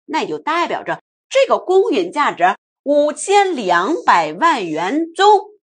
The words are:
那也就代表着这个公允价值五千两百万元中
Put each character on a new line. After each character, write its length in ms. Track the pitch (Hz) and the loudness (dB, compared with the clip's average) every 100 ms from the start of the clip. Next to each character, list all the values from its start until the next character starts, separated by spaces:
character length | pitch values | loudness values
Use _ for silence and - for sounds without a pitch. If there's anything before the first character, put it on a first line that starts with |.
那 180 | - 320 | -8 -6
也 60 | - | -6
就 100 | 151 | -8
代 300 | - 330 311 | -4 -4 -4
表 160 | 175 | -6
着 180 | - 156 _ _ - | -6 -10 _ _ -4
这 200 | 523 539 | 0 2
个 100 | 214 | 0
公 320 | - 370 453 | 2 2 2
允 220 | 277 175 | 0 -2
价 180 | 294 262 | -2 -2
值 260 | 160 175 202 _ _ | 0 0 0 _ _
五 280 | 269 294 294 | 0 2 2
千 440 | - - 403 381 294 | -2 0 2 2 -2
两 400 | 185 170 196 415 | 0 0 0 -2
百 280 | 277 190 156 | 2 2 2
万 320 | 160 330 262 175 | 0 0 0 -4
元 440 | 156 180 294 330 | -4 -4 -4 -4
中 380 | - 403 415 - _ | 2 4 4 0 _